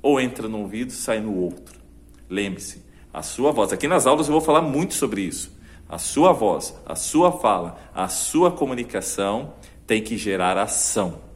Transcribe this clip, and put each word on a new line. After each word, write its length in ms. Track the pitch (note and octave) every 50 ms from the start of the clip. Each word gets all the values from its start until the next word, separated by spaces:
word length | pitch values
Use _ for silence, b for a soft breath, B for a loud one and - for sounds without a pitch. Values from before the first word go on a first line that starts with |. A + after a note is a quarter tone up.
Ou 200 | - C#3 D3 C3
entra 280 | B2+ B2 A#2+ - A2+ A2
num 140 | A2 G#2+ G#2
ouvido 260 | F#2+ G2 A2 B2 B2+
e 60 | -
sai 260 | - - - A#2 A2
no 160 | A2 A2 G2+
outro? 440 | F#2 F2+ E2+ F2 - - - - - - - - - - - - - - -
Lembre-se, 520 | F#2 G2 G2+ G2 F#2 - - - - - - b b b b b -
a 100 | - -
sua 300 | - - - B2 D3 D#3
voz. 200 | A#2 G#2 F#2+ G2+
Aqui 140 | F#2+ -
nas 200 | D3 F3+ E3 -
aulas 200 | B2+ C#3+ D3+ D#3
eu 60 | C#3+ D3+
vou 80 | D#3+
falar 220 | D#3 - D3 D#3 D#3+
muito 320 | D3+ C3 C#3+ E3+ - -
sobre 260 | - C#3+ B2 G#2+ G2
isso. 400 | G2 F2 D#2+ - - - - B B B B B B -
A 100 | - F2
sua 340 | - - - C3+ D#3 F#3 E3+
voz, 420 | - A2+ G2+ E2+ D2 - - - - -
a 80 | - -
sua 340 | - - - - D3+ F3 F3+
fala, 460 | - - - A2+ G2+ F2+ F2 E2+ - B B B B
a 140 | - F#2 F#2+
sua 420 | - - - - - D#3 F3+ F3
comunicação 1040 | F3 - D3 C3 B2+ A#2+ A#2+ A#2 - G2+ F#2+ - - - G2 G2 G#2 A#2 C#3+ D3+ - B B B B B B
tem 160 | - A2+ A2 G#2+
que 140 | - A#2
gerar 400 | G#2 - G#2+ F#2+ F#2 F2+ F2+ F#2
ação. 760 | F#2+ G2+ G#2+ - - - - - A2+ G2 F2+ D#2+ D2+ - - -